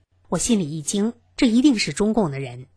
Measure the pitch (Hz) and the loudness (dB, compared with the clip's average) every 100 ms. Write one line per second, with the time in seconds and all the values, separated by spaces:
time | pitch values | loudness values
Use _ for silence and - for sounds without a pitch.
0 | _ _ - 175 - 220 151 160 143 202 | _ _ -6 -4 0 0 0 -6 -6 -2
1 | 214 - _ - 254 226 294 214 - 143 | -2 -4 _ 0 2 4 4 2 -2 -2
2 | 208 220 175 135 127 123 127 | 0 0 0 -2 -10 -12 -18